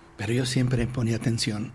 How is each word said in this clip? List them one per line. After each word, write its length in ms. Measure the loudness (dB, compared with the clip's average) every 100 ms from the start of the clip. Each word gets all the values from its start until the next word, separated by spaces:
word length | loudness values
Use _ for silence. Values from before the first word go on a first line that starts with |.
| -20 -8
Pero 160 | -2
yo 140 | 0 2
siempre 400 | 2 2 2 0
ponía 300 | 0 0 0
atención 560 | 0 0 0 -2 -6